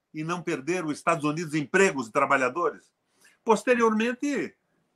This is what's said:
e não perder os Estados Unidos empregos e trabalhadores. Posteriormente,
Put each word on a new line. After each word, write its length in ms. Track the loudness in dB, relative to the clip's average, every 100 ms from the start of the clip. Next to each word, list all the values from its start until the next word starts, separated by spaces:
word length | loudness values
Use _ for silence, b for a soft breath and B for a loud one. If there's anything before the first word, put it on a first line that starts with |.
| _
e 100 | -10
não 180 | -6 -6
perder 440 | -4 -6 -4 -4
os 120 | -4 -4
Estados 280 | -2 0
Unidos 300 | 0 -4 -4
empregos 520 | -4 0 4 4 2 -4
e 60 |
trabalhadores. 800 | 0 2 2 2 0 -4 -4 _ _ _ b b b
Posteriormente, 1120 | 2 2 4 2 4 2 -2 -2 -4 -4 -6 _ _ _ _